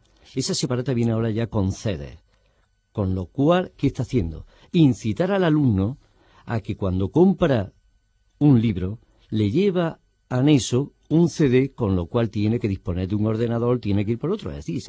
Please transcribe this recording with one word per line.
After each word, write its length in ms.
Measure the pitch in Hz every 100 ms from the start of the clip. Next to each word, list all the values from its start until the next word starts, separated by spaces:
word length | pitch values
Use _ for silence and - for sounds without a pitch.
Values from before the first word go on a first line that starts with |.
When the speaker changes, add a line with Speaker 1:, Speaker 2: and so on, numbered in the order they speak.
| _ _
Speaker 1:
Sí. 160 | - -
Speaker 2:
esa 160 | 131 185
separata 380 | - 123 127 123
viene 160 | 117
ahora 180 | 113 113
ya 160 | 107 113
con 240 | 110 95
C 240 | 92 113 82
D. 200 | 71 - _ _ _ _ _ _ _
Con 220 | - 95
lo 140 | 92 87
cual, 440 | - 143 175 180 -
¿qué 80 | 135
está 140 | -
haciendo? 440 | 127 123 82 78 - _ _
Incitar 600 | 180 151 110 113 98 170
al 120 | 202
alumno 560 | 175 151 139 98 98 143 _ _ _ _ -
a 140 | 117
que 140 | - 98
cuando 360 | 98 92 95
compra 600 | 147 185 185 170 127 95 - _ _ _ _ _ -
un 200 | 147 127
libro, 380 | 117 90 92 113 _ _ -
le 220 | 110 104
lleva 480 | 123 202 180 165 - _ _ -
anexo 640 | 127 139 147 - 123 143 _ -
un 200 | 156 170
C 200 | - 147
D, 220 | 123 139
con 220 | - 110 95
lo 120 | 85
cual 220 | 120 117
tiene 280 | 104 104 120
que 80 | 110
disponer 400 | 95 - 87 92
de 80 | 104
un 120 | 107
ordenador, 520 | 110 117 117 120 123
tiene 260 | 104 98 104
que 80 |
ir 60 | 117
por 120 | 147
otro. 180 | 214 -
Es 80 | 73
decir, 240 | 76 170